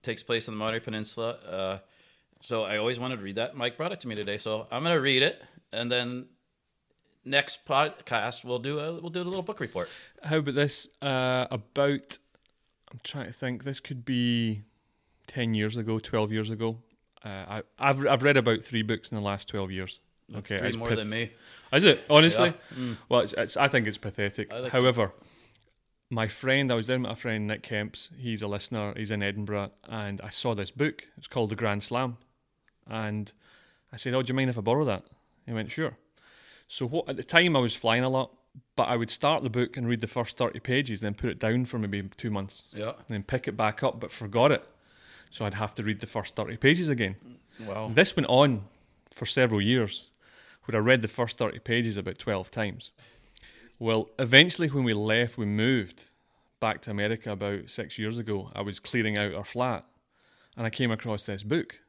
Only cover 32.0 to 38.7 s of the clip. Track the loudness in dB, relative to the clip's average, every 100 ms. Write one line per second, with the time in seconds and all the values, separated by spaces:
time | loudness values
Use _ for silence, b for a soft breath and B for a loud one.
32 | -2 -6 _ _ _ _ _ _ -10 -6
33 | -4 -4 -8 _ b b b b b -8
34 | 0 0 0 0 0 0 2 2 2 -2
35 | -6 _ _ _ -8 -6 -6 -4 -6 -6
36 | _ _ b b b b b -6 -4 -2
37 | -4 -6 4 6 8 4 2 0 2 2
38 | 2 0 -2 _ _ -20 _